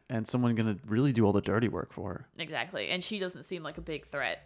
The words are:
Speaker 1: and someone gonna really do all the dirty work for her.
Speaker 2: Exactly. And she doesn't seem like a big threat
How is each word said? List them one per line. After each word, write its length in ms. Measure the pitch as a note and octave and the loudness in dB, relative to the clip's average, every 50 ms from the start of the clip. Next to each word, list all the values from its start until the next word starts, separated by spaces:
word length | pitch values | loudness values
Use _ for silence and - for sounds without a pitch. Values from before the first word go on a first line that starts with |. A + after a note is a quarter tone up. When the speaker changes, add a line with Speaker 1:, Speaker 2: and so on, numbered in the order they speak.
| - - | -10 -6
Speaker 1:
and 180 | B2+ A2 A2 | -4 -4 -2
someone 260 | - - B2 B2 A#2+ A#2 | 0 2 2 4 4 4
gonna 220 | A2 A2 A2 G#2 F2 - | 4 2 2 0 -2 -2
really 260 | - G#2 A#2 C#3 C#3+ B2+ | 0 2 4 4 4 6
do 120 | A#2 A2 | 6 6
all 60 | G2+ G2+ | 6 6
the 80 | G2+ | 4
dirty 260 | - - F#2+ A2 A#2+ G#2 | 4 2 2 2 2 2
work 220 | - F2 - - - | 0 -2 -4 -6 -8
for 200 | - F#2 F#2+ F2+ | -8 -8 -6 -8
her. 140 | - - - _ | -8 -12 -14 _
Speaker 2:
Exactly. 520 | - E3 D#3+ D#3 B2+ A#2 F3+ F#3 - G2+ - | -12 -10 -6 -4 -4 -4 -4 -4 -4 -4 -2
And 140 | - F#3 F3 | -2 -4 -4
she 140 | - A3 | -4 -4
doesn't 260 | G#3 F#3 F3+ F3+ - C#3+ | -4 -4 -6 -6 -10 -10
seem 200 | - F#3 F3 D#3+ | -10 -10 -8 -8
like 140 | C#3+ - | -10 -10
a 40 | - | -10
big 260 | E3 - D#3 C#3+ - | -8 -8 -8 -8 -8
threat 360 | - - C#3+ B2+ F#2+ E2+ - - | -8 -6 -4 -2 -2 -4 -6 -10